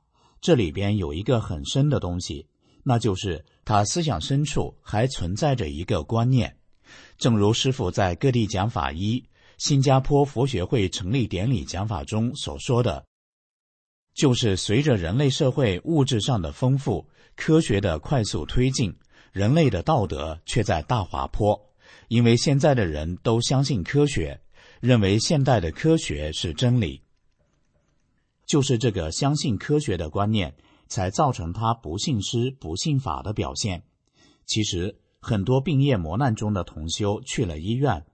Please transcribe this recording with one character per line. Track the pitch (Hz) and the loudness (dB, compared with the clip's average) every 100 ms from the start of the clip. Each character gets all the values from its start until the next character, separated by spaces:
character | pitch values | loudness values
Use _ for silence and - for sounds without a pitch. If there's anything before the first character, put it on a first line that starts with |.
| _ _ _ _ | _ _ _ _
这 | - | 2
里 | 143 85 | 4 4
边 | 82 101 104 | -2 0 0
有 | 78 | -2
一 | 78 | -4
个 | 104 120 | 0 0
很 | - 78 69 | -2 -6 -4
深 | 131 147 | 0 2
的 | 120 | 0
东 | 90 87 | -2 -6
西， | - 73 - _ _ _ | -6 -10 -14 _ _ _
那 | 139 117 | 0 0
就 | 113 | 0
是 | 95 101 76 - _ - | -2 -4 -6 -10 _ 0
他 | 104 | 0
思 | 104 175 | 2 0
想 | 156 87 | -2 -2
深 | - 139 | -2 -2
处 | 147 - 78 - | 0 -2 -4 -8
还 | - 104 131 | -4 -2 -2
存 | - 87 101 | -2 -6 -2
在 | 151 | 0
着 | 127 78 | 0 -2
一 | 71 | -6
个 | 90 92 | -4 -4
观 | 73 113 120 | -2 0 2
念。 | 131 85 - _ _ - - - - | 2 0 -8 _ _ -20 -20 -20 -2
正 | 131 113 | 2 4
如 | 101 | 4
师 | 117 135 | 2 0
父 | 131 90 | -2 -2
在 | - 95 | 0 -2
各 | 87 139 | 0 0
地 | 123 104 | 2 0
讲 | 98 104 | 0 -2
法 | 98 67 | -2 -4
一 | 78 104 127 - _ _ - | -4 -2 -4 -6 _ _ -8
新 | - 139 | 0 4
加 | 135 131 | 6 4
坡 | - 143 | 4 2
佛 | 143 110 135 | 2 0 0
学 | 110 | 0
会 | 90 131 92 | 0 0 0
成 | - 90 | -2 -2
立 | 135 107 | -2 0
典 | 87 110 | -2 0
礼 | 110 | -2
讲 | 67 90 104 | -2 -6 -4
法 | 90 | -4
中 | 67 107 120 | -4 -2 -2
所 | - - 71 | -4 -8 -6
说 | - 120 | 0 2
的， | 117 69 - _ _ _ _ _ _ _ _ _ _ | 2 -2 -10 _ _ _ _ _ _ _ _ _ _
就 | - 147 | 0 2
是 | 120 117 95 | 2 0 0
随 | - 107 | 0 2
着 | 151 107 | 2 0
人 | 82 117 | 0 0
类 | 143 | 0
社 | 135 135 | 2 0
会 | 135 120 87 | 2 0 0
物 | - 160 131 | 0 0 2
质 | 117 | 0
上 | 120 117 | 0 -2
的 | 78 | -4
丰 | - 127 135 | -2 0 0
富、 | 139 95 - _ _ | -2 -4 -6 _ _
科 | - - 156 | -6 2 2
学 | - 101 | 4 0
的 | 101 78 | 0 -2
快 | - 139 | -2 -2
速 | 101 85 73 | 0 -4 -2
推 | 120 127 | 0 2
进， | 135 107 - _ _ _ | 0 -4 -6 _ _ _
人 | 92 104 | -2 2
类 | 160 143 | 4 4
的 | 92 | 2
道 | 85 151 92 | 0 0 0
德 | 73 80 78 - | -4 -6 -10 -4
却 | 127 | -2
在 | 107 82 | 0 -2
大 | 73 123 | 0 -4
滑 | 87 67 67 | -2 -6 -6
坡。 | - 104 101 _ _ - - - | 0 0 0 _ _ -20 -20 0
因 | 113 | 4
为 | 117 120 | 6 4
现 | 160 139 | 4 4
在 | 156 | 4
的 | 127 90 | 4 2
人 | 76 80 90 | -2 -6 -4
都 | 123 113 | 0 0
相 | - 135 | 2 0
信 | 139 92 | 2 -2
科 | 82 139 147 | 0 2 2
学， | - 76 69 - - - - | 0 -4 -8 -18 -20 -20 -2
认 | 120 123 | 4 4
为 | 95 107 | 6 2
现 | - 156 | 2 2
代 | 135 117 | 4 2
的 | 85 | 0
科 | - 156 160 | 0 2 2
学 | - 73 76 | 0 -6 -6
是 | 76 87 | -6 -6
真 | 76 123 123 | 0 2 2
理。 | 87 67 _ _ _ _ _ _ _ _ _ _ _ _ _ _ - | 0 -6 _ _ _ _ _ _ _ _ _ _ _ _ _ _ 0
就 | 151 | 2
是 | 135 117 | 2 2
这 | 123 | 0
个 | 98 78 | -2 -4
相 | - 139 | -2 0
信 | 147 160 98 | 0 -2 -4
科 | - 147 | 0 0
学 | 143 87 | 0 -4
的 | 80 | -4
观 | 98 104 | -2 0
念， | 110 78 - _ _ - | 0 -2 -8 _ _ -10
才 | - 92 | -4 -2
造 | 127 147 | 0 0
成 | 117 82 | 0 -6
他 | 90 113 | -4 -2
不 | 117 73 92 | -2 -6 -6
信 | - 113 | -2 -2
师、 | 92 117 123 135 | -2 -2 -4 -6
不 | 80 - | -8 -6
信 | 160 139 | -2 -2
法 | 131 69 | -2 -6
的 | 73 | -6
表 | 107 78 - | -6 -6 -4
现。 | 107 87 - _ _ _ _ _ - | -4 -6 -10 _ _ _ _ _ -4
其 | 113 | -2
实 | 104 90 87 - _ _ | -2 -2 -4 -8 _ _
很 | - 107 | -4 -2
多 | 95 131 | 2 0
病 | 135 135 | 2 2
业 | 143 110 | 2 2
磨 | 80 95 | -2 -2
难 | 139 | -2
中 | 110 104 | -2 -2
的 | 101 | -2
同 | 85 - 80 | -4 -8 -8
修 | - 101 104 | -4 -2 -4
去 | - - | -6 -4
了 | 101 78 | -4 -4
医 | 92 | -4
院， | 120 139 82 - | -2 -2 -2 -8